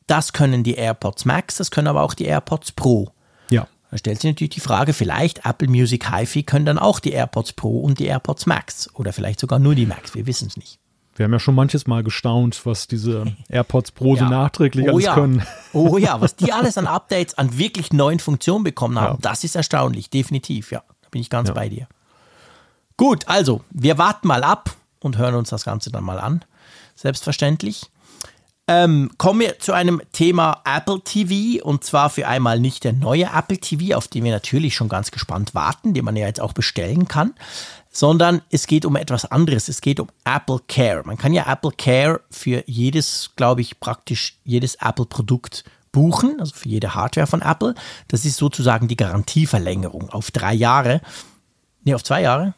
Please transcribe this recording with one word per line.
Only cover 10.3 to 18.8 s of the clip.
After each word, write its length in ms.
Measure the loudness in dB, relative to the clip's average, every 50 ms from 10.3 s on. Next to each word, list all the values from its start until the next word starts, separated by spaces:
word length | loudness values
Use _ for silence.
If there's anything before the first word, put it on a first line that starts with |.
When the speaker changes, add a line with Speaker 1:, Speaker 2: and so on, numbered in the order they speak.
| -6 -6 -8 -10 -10
Speaker 1:
nicht. 220 | -14 -18 -20 -20 _ _ _ _ _ _ _ _
Speaker 2:
Wir 100 | -2 0
haben 80 | 2 2
ja 40 | 2
schon 160 | 4 4 4
manches 320 | 4 4 4 2 0 -2
Mal 160 | -2 -2 0
gestaunt, 640 | -2 -2 -4 -2 -2 0 2 2 2 2 0 -2 -4
was 220 | -4 -4 -4 -4 -6
diese 480 | -6 -4 -2 -2 -2 -2 -4 -6 -6 -8
Speaker 1:
<laughs> 60 | -8 -4
Speaker 2:
AirPods 420 | -2 -2 0 0 0 -2 -2 -2
Pro 240 | -4 0 2 4 4
so 60 | 4 4
Speaker 1:
Ja. 60 | 4
Speaker 2:
nachträglich 560 | 2 2 0 0 2 2 2 2 2 2 2 4
Speaker 1:
Oh 40 | 4
Speaker 2:
alles 100 | 4 4
Speaker 1:
ja. 100 | 4 4
Speaker 2:
können. 280 | 4 4 4 4 2 0 -4 -8 -18 -12 -4 2
Speaker 1:
Oh 240 | 4 4 4 6 4
ja, 220 | 4 2 4 2
was 140 | 2 0 2
die 160 | 2 0 0 2
alles 240 | 2 0 0 0 0
an 80 | -2
Updates, 500 | 0 -2 -2 -2 -2 -2 -2 -2 -2 -2
an 220 | -2 -2 0 0 -2
wirklich 340 | -2 -2 -4 -6 -4 0
neuen 260 | 2 2 4 4 2 0
Funktionen 460 | -2 -2 -2 0 0 0 0 2 0
bekommen 340 | -2 -2 -2